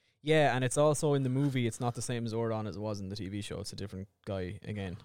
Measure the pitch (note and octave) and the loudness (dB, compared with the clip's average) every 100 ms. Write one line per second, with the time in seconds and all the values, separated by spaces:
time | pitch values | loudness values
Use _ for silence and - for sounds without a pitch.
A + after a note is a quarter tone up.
0 | _ _ D3 D#3 C#3+ B2 B2+ D3 D3+ D3 | _ _ 2 6 6 4 2 4 4 4
1 | D3+ C#3+ C3 B2+ C#3+ B2+ A#2 - A#2+ A#2+ | 4 2 2 2 2 2 0 0 -4 -2
2 | - A#2+ A#2 A2 A#2 A2 G#2+ F2+ G#2+ G#2 | -4 -2 -2 -2 -2 -2 -4 -4 -4 -4
3 | F#2+ G#2 F#2 G#2 G2+ E2+ - F#2+ G2 F#2 | -6 -6 -6 -6 -6 -8 -8 -8 -8 -8
4 | F#2+ _ - F#2+ F2+ G#2 - G#2 F#2+ F2+ | -12 _ -8 -6 -4 -8 -8 -6 -6 -8